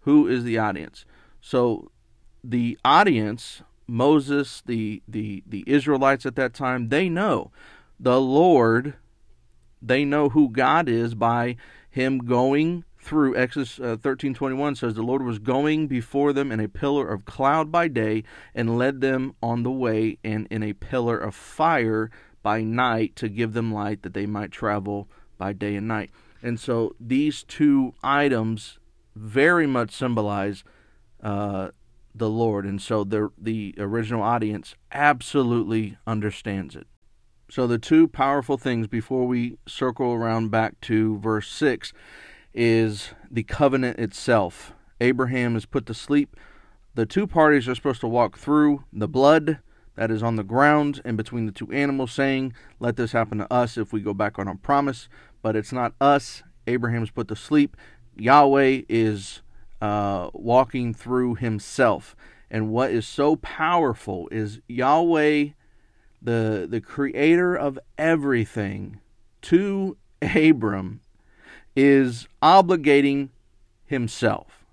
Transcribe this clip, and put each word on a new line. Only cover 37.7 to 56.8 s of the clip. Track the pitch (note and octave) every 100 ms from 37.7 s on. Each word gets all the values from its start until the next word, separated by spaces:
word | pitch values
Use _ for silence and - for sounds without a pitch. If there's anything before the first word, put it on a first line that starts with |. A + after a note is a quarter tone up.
| A#2+
two | - D#3+ E3
powerful | - C#3 C#3+ C3 C3+
things | C#3 A#2+ A2
before | A#2 - C3 B2
we | B2 A#2+ - -
circle | - C3 A#2 B2+
around | A#2+ A2+ A2+ A2+
back | A2+ A2 -
to | - A2 A2 G#2
verse | G#2+ G#2+ -
six | - D3+ A#2+ - - - - - - _
is | - A#2 A2+ A2 G#2 - - -
the | B2
covenant | A2 - C#3+ C3 B2+ -
itself. | A2+ - - A2+ F2+ - - - _ -
Abraham | B2 B2+ B2+ B2+ A#2+ A2+
is | -
put | C#3 A#2+
to |
sleep. | A2 - D3 C#3+ - - - - _ _
The | - A2
two | - G3+
parties | E3 D#3 D3 A#2+
are |
supposed | B2 C#3+ A#2+
to | A#2+
walk | A#2+ A2+ -
through | - D3+ D3 C#3+ -
the | A2+ G#2+
blood | C3 C#3 D#3+ D3+ D3+ _ _ - -
that | A2
is | A2
on | A#2 A2+
the |
ground | G2 A#2+ D3 D3+ D3 C#3
and | A#2+ A2
between | A2 A#2+ A2
the |
two | F#2+ -
animals, | B2+ C#3+ C#3 B2+
saying, | - C#3 C3+ C3 - - -
"Let | A#2+
this | A#2 A#2
happen | A#2+ A2 G#2+
to | -
us | B2 A#2+ A#2
if | G#2
we | A2
go | G2+
back | G2 G#2 G2
on | G2
our | F#2+
promise." | - C#3+ C#3+ B2+ - - - _
But | A2 A2
it's | G#2+
not | B2+ A#2 -
us. | C#3 C#3+ - - - - -
Abraham's | B2